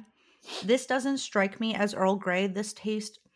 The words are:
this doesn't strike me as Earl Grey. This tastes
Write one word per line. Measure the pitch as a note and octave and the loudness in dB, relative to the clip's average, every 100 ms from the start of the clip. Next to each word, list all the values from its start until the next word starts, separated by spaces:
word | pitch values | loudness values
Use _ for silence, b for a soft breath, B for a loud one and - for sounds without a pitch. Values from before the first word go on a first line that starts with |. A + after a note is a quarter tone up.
| - _ B B B B | -8 _ B B B B
this | G3 B3+ - | 2 2 2
doesn't | C4 C4 C4+ | 0 0 -2
strike | - G#3 G3 - | 0 0 0 0
me | A3+ G#3 | -2 0
as | G#3 | 0
Earl | - F#3+ G3 | 2 2 2
Grey. | F#3+ F3+ G3 | 0 0 0
This | F#3+ G#3 | -2 -6
tastes | - G#3+ G#3+ G#3 - _ | -6 -6 -4 -6 -14 _